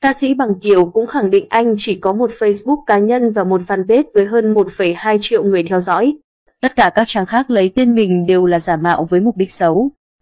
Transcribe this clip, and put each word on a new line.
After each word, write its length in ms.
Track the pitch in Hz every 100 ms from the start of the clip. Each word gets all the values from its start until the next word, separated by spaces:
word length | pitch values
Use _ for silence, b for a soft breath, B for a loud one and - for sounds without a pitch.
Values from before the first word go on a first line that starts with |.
ca 120 | 277
sĩ 200 | 262 269
Bằng 260 | 269 240 190
Kiều 240 | 208 190 175
cũng 220 | 220 233
khẳng 220 | 294 202
định 160 | 196 -
anh 260 | 226 233 214
chỉ 180 | 220 185
có 180 | 190
một 180 | 202 240 226
Facebook 440 | 214 202 - 294 -
cá 120 | 202
nhân 340 | 208 247 240
và 120 | 214
một 180 | 185 190 180
fanpage 360 | 196 185 233 294
với 120 | 214 196
hơn 280 | 233 220
một 140 | 214 185
phẩy 220 | - 180
hai 240 | 170 220 214
triệu 220 | 208 226
người 200 | 202 190
theo 160 | 170 185
dõi. 380 | 180 175 240 302 _ _ _ _
"Tất 140 | 254 -
cả 160 | 190 190
các 80 | 226
trang 180 | 220 185
khác 240 | 226 262
lấy 200 | 226 185 185
tên 200 | 254 233
mình 300 | 202 180 175
đều 200 | 185 180
là 140 | 170
giả 180 | 165 165
mạo 300 | 170 170 165
với 120 | 180
mục 160 | 214 196
đích 140 | 190
xấu. 400 | - 175 165 277 - _ _